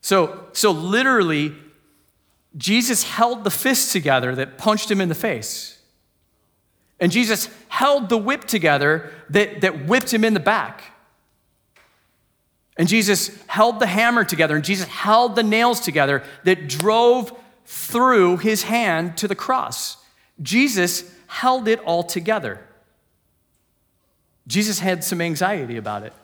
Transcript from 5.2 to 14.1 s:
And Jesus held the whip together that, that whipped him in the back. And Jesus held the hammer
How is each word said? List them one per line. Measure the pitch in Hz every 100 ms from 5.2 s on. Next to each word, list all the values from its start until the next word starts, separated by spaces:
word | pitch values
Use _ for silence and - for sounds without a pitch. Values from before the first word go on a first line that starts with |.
| 220 127 107 - - - _ _ _ _ _ _ _ _ _ _ _ _
And | 175
Jesus | 190 226 214 - - -
held | - 269 285 202
the | 226
whip | 208 196
together | - 214 160 143 143 160 165 - -
that, | 151 208 -
that | 190 160 143
whipped | 247 -
him | 226 226
in |
the | 208
back. | 156 214 110 - - _ _ _ _ _ _ _ _ _ _ _ _ _ _ _ _ _ _ -
And | 170
Jesus | 226 202 196 - - -
held | 196 226 220
the | 220
hammer | 190 233